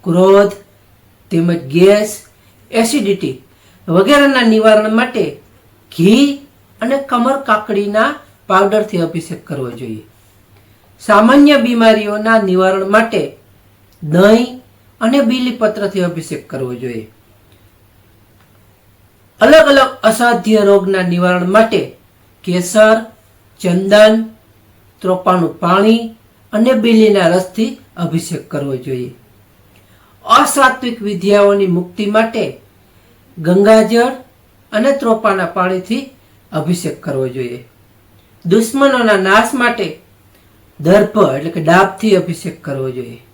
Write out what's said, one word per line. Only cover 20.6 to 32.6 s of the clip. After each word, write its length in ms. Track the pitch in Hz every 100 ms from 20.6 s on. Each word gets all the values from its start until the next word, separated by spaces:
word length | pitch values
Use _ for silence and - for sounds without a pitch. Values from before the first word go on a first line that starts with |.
| 196 202 185 190
નિવારણ 440 | 180 175 180 180 180
માટે 500 | 208 220 180 - - _ _ _ _
કેસર, 520 | - 180 175 214 214 226 226 _ _ _ _ _
ચંદન, 640 | 180 180 196 208 214 226 226 - _ _ _ _ _ _
ત્રોપાનું 600 | 185 185 185 180 160 -
પાણી 540 | 170 190 214 226 226 - _ _ _
અને 200 | 214 247
બીલીના 560 | 226 226 220 214 196 170
રસથી 500 | 180 180 - 226 - _ -
અભિષેક 520 | 165 160 - 165 -
કરવો 280 | 147 139 131
જોઈએ. 380 | 135 127 123 - _ _ _ _ _ _ _ _ _ _
અસાત્વિક 800 | - 240 285 277 262 254 247 226
વિદ્યાઓની 640 | 208 185 190 202 202 202 190
મુક્તિ 400 | 175 175 - 202
માટે 540 | 214 226 226 147 -